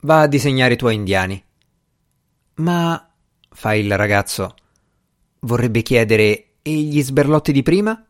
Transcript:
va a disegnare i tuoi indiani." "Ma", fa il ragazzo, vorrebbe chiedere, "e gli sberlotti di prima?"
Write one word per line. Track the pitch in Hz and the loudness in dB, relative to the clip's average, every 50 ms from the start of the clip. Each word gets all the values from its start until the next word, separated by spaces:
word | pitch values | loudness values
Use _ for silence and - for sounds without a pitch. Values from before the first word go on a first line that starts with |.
va | - 143 156 160 | 2 4 4 4
a | 151 | 4
disegnare | 147 143 143 113 147 135 131 127 127 120 | 4 2 0 0 0 0 2 2 2 0
i | |
tuoi | 120 131 120 110 | 0 0 -2 -2
indiani." | 107 104 95 98 95 92 95 98 95 _ _ _ _ _ _ _ _ _ _ _ _ _ _ _ _ _ _ _ _ _ _ _ | -2 -2 -2 -2 -2 -2 -4 -6 -10 _ _ _ _ _ _ _ _ _ _ _ _ _ _ _ _ _ _ _ _ _ _ _
"Ma", | - 156 175 175 170 170 170 165 - _ _ _ _ _ _ _ _ _ _ | -6 -4 -2 -2 0 -2 -2 -4 -6 _ _ _ _ _ _ _ _ _ _
fa | _ - - 110 107 | _ -8 -4 -2 -2
il | 107 104 101 101 | 0 0 -2 -2
ragazzo, | 95 104 104 101 101 98 - - - 95 92 - _ _ _ _ _ _ _ _ _ _ _ _ _ _ _ _ _ | -2 0 0 0 0 -2 -2 -6 -8 -8 -8 -10 _ _ _ _ _ _ _ _ _ _ _ _ _ _ _ _ _
vorrebbe | - 113 117 120 123 123 107 117 | -6 -4 -2 0 0 0 0 -2
chiedere, | 110 - 131 120 117 104 113 107 107 104 104 - _ _ _ _ | -2 2 2 2 4 4 4 4 4 2 2 -2 _ _ _ _
"e | _ 151 156 | _ -6 -4
gli | 151 151 151 147 147 | -4 -4 -2 0 -2
sberlotti | 139 131 135 143 143 139 156 151 147 - | -2 0 0 0 2 2 2 0 0 2
di | 143 139 131 | 0 0 2
prima?" | - 165 190 208 214 220 220 _ _ | 2 0 0 0 -2 -4 -6 _ _